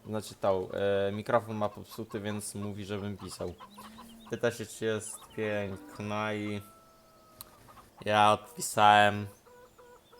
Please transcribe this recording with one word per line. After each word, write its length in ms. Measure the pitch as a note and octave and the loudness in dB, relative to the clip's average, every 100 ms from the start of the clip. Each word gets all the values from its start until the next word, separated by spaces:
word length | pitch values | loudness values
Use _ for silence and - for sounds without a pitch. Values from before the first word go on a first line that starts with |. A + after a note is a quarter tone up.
| G#2+ | -8
znaczy 300 | G#2+ - - | -8 -8 -2
tą, 320 | G2+ F#2+ F#2 | 0 2 0
e, 400 | F#2 G2+ G2 G2 | -2 0 2 0
mikrofon 440 | G#2 G#2 A#2 G#2+ G#2+ | -2 0 0 0 -4
ma 140 | G#2 | -4
popsuty, 500 | G#2+ G2 - A2 A2 | -6 -16 -14 -8 -8
więc 360 | G2+ G#2 - G#2 | -6 -6 -8 -8
mówi, 300 | G#2 G2+ G2 | -8 -8 -8
żebym 320 | G#2 G2+ F#2+ | -6 -6 -8
pisał. 360 | F#2 - F2+ F2 - - - - - - - | -10 -10 -10 -10 -18 -20 -20 -20 -20 -20 -12
Pyta 220 | A#2 A#2+ | -2 -2
się, 140 | A2+ G#2+ | -2 -10
czy 200 | - A2+ | -6 -4
jest 340 | G#2+ - - - - | -4 -6 -14 -14 -6
piękna 1000 | G#2+ G#2 G2+ F#2+ - - G#2 G#2+ G#2+ | -4 -2 -4 -8 -12 -10 -6 -4 -4
i 280 | G#2+ G#2 G#2 - - - _ _ _ _ - - - - - - - G#2 | -4 -4 -6 -10 -20 -20 _ _ _ _ -20 -20 -20 -20 -20 -20 -10 2
ja 260 | G#2+ G#2 | 6 6
odpisałem, 920 | G#2+ - - - - G#2 G#2 G#2 G2+ G2+ - - - - _ A#4+ B4 A#4+ A#4+ | 6 0 -10 -4 6 8 10 8 4 -6 -12 -20 -20 -20 _ -20 -20 _ -20